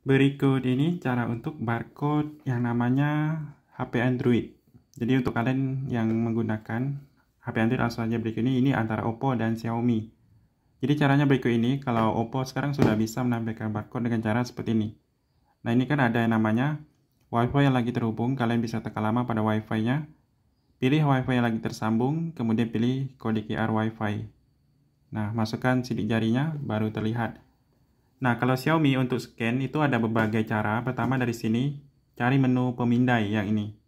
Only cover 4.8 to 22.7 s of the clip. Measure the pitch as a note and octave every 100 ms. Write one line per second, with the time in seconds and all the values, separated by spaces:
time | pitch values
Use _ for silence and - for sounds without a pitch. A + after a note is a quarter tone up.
4.8 | _ - A#2 C3 B2 A2+ A#2 C3 C3+ C3
5.8 | C3 A#2+ A2+ A2+ A2+ A2+ A2 A2 - A2+
6.8 | C3+ C#3+ - _ _ _ - A2+ A2 A#2+
7.8 | A#2 A#2 A2+ A#2 A2 A2 A#2+ C3 C3 C3
8.8 | A2 A2 G#2 A2+ C3+ B2 A2+ A2+ A#2+ A#2
9.8 | A#2+ A2+ A2 _ _ _ _ _ _ _
10.8 | B2+ D3 C#3+ C#3 C#3+ C3+ B2+ A#2 A#2 C#3
11.8 | C#3 A2+ A2 G#2+ A2+ C3+ C3 - C#3 C#3
12.8 | A#2 G#2+ A2 A#2+ B2 A#2 A2 A2 A2 G#2+
13.8 | G#2 B2+ A#2 A#2 A2 A2 B2 - - A2+
14.8 | G#2+ - _ _ _ _ _ _ A#2+ A#2+
15.8 | B2+ D3 B2 A#2 A2+ A2+ A2 A2 C#3 D3+
16.8 | - _ _ _ _ A#2 A#2+ C#3+ C#3+ B2+
17.8 | A#2+ A#2+ A2+ A2 A#2 C3+ A#2 A#2 A2+ A2+
18.8 | A2+ G#2+ G#2+ A#2 B2 A2+ G#2+ G#2+ G#2+ A2
19.8 | A2 C#3 D3+ - _ _ _ _ _ _
20.8 | B2+ D3+ D3 C3 B2+ B2+ A#2+ A2+ A2 -
21.8 | A2 A2+ B2 D#3 E3 D#3+ A#2 A2 A2+